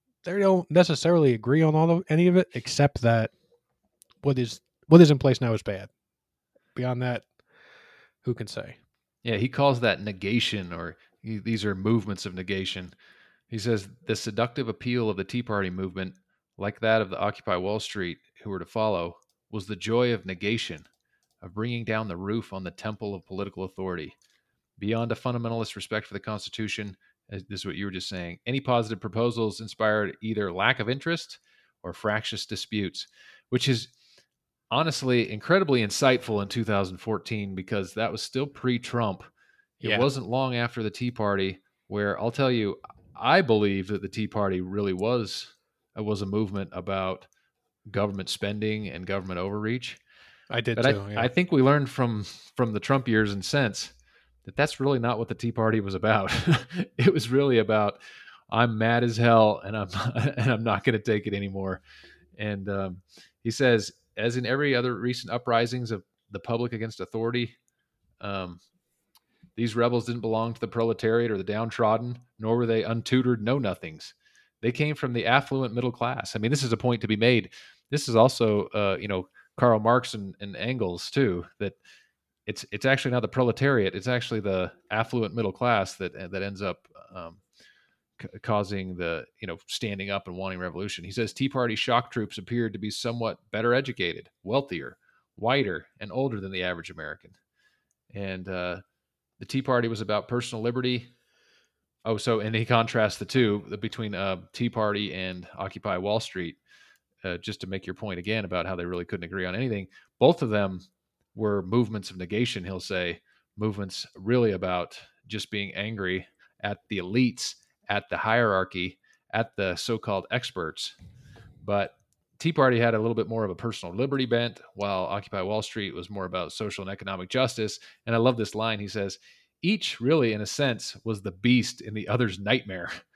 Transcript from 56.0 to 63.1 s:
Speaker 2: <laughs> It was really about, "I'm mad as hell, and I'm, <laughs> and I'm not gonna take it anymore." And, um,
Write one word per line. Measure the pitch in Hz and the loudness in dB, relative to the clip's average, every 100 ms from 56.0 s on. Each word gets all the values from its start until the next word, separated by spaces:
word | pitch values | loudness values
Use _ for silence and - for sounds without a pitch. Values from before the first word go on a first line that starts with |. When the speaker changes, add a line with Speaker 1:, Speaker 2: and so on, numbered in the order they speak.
| 107 107 95 - 175 143 - | 4 4 2 0 4 2 2
Speaker 2:
<laughs> | 175 - - | -6 -4 4
It | 120 | 4
was | 156 113 | 4 2
really | 135 139 117 | 4 6 6
about, | 104 107 104 - - - - - _ | 6 4 2 -2 -14 -20 -20 -20 _
"I'm | 113 120 110 | 2 4 4
mad | 113 120 | 4 4
as | 120 113 | 2 4
hell, | 120 113 107 - | 8 8 8 4
and | 98 110 | -4 -4
I'm, | 95 | -4
<laughs> | 98 120 120 110 - | -2 -2 0 0 2
and | 127 | 0
I'm | 110 | 2
not | 113 98 | 2 2
gonna | - 110 | 2 2
take | 117 107 107 | 0 0 0
it | |
anymore." | 98 101 98 95 95 - - - - _ - | -4 -4 -4 -4 -6 -10 -20 -20 -20 _ -8
And, | 107 98 98 | -6 -4 -4
um, | 98 95 92 _ | -2 -4 -8 _